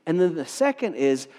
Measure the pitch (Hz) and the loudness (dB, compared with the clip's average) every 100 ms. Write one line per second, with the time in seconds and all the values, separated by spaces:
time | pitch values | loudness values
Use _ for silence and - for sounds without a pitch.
0 | - 170 180 165 139 - 277 269 226 135 | -2 2 2 0 -6 0 0 0 -4 0
1 | 139 135 - | 0 0 -4